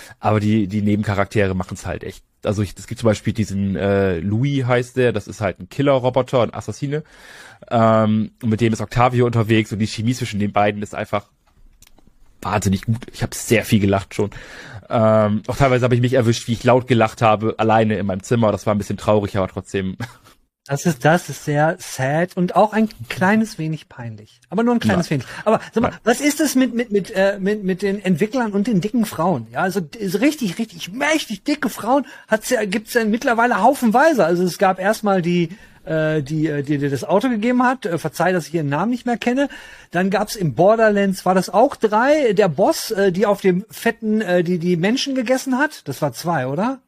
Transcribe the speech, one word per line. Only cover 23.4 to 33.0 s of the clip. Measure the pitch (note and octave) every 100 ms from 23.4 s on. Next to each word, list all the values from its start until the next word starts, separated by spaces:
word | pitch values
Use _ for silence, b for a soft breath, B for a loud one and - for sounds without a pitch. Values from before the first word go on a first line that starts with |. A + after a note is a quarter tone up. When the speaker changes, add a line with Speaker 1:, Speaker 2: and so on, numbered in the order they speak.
| A3 -
Speaker 2:
wenig | D#3 D#3 -
peinlich. | - A#2 A2 G#2+ _ _
Aber | F#3
nur | A#3
ein | A#3+
kleines | A3 F#3 E3+
Speaker 1:
Nein. | D3
Speaker 2:
wenig. | - B
Aber | - A3 B
sag | -
mal, | A#3
Speaker 1:
Nein. | -
Speaker 2:
was | - A#3+
ist | C#4+ D4
es | D#4
mit, | B3+ C4
mit, | A3+ A#3+
mit, | G3+ F3
äh, | F#3+ G3 G3
mit, | F#3+ G#3+
mit | F#3 F#3
den | G3 G3
Entwicklern | F#3 E3+ G#3+ C4 A#3
und | G3 G#3
den | G#3
dicken | G#3 B3
Frauen? | G#3+ - E3+ D3+ A2+
Ja, | A#2+
also, | F#3 F3+
d-, | D#3+ A#3+ G3+
so | F#3+
richtig, | C4+ D4+ G#3+ E3
richtig | A3+ E3+ -
mächtig | G#3+ C#4+ D#4 - G#3
dicke | - D4 A3+
Frauen | - G3 - B3 B B
hat's | A3 -
ja, | B3
gibt's | G#3+ G#3+ A3
ja | A#3+